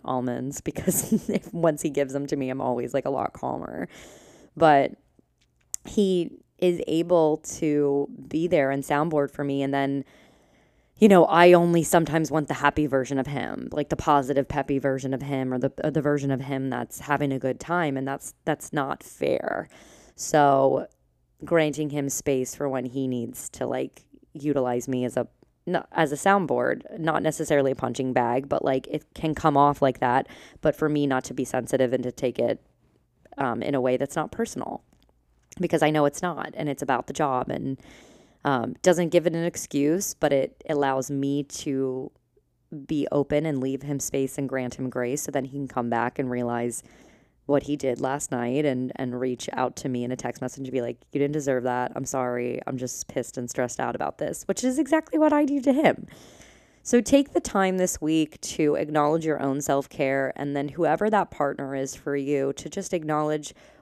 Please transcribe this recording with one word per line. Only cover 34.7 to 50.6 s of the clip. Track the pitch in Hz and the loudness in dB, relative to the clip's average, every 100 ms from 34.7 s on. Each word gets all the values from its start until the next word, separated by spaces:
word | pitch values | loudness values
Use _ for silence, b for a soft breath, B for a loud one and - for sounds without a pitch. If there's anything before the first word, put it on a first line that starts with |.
| - - _ _ _ _ _ _ - | -10 -16 _ _ _ _ _ _ -6
because | - 165 | 0 2
I | 151 | 4
know | 156 147 | 4 2
it's | 147 | 0
not, | 180 156 - | -4 -6 -10
and | - 151 | -6 -4
it's | 139 | -4
about | 135 123 - | -2 -2 -2
the | |
job, | 143 147 127 - | -2 0 0 -2
and, | - 135 135 B B B B B B | -4 -6 -8 B B B B B B
um, | - 131 113 - | -2 0 -2 0
doesn't | 180 170 175 | 4 4 4
give | 170 160 | 2 2
it | |
an | 165 | 0
excuse, | 170 - - 143 143 175 202 | -2 -4 -6 0 2 2 -2
but | - 147 | -2 0
it | 143 - - - | 2 0 -4 -4
allows | 151 139 135 127 | 0 0 0 -2
me | 139 139 143 | -2 -2 -2
to | 139 - - 135 131 131 135 - _ _ _ _ _ 156 139 | -4 -8 -4 -2 -2 -4 -8 -14 _ _ _ _ _ -16 -4
be | 156 139 | -2 0
open | 143 139 147 160 | 0 2 0 0
and | 139 | -2
leave | 131 131 | -2 -4
him | 143 143 | -4 -4
space | - 139 135 - | -2 -2 -2 -4
and | 139 | -4
grant | 135 123 | -4 -4
him | - 131 | -6 -6
grace | 131 120 139 | -4 -2 -4
so | - | -4
then | 139 131 | -4 -4
he | 139 | -6
can | 135 | -6
come | - 120 | -4 -2
back | 117 120 - | 0 -2 -2
and | 131 | -4
realize | 123 120 120 120 120 b b b b b b - | -2 -2 -2 -4 -6 b b b b b b 0
what | 143 | 0
he | 135 | 0
did | 147 135 120 | -2 -2 -2
last | 131 143 - | -2 -4 -4
night | 127 120 131 | -4 -2 0
and, | 151 127 127 - | 0 -2 -4 -6
and | 127 123 | -6 -4
reach | 127 123 - | -4 -4 -6
out | - 127 - | -4 -4 -4
to | 139 | -6
me | 123 | -4
in | 120 | -4
a | 127 | -6
text | 123 - | -6 -8
message | 127 - | -10 -8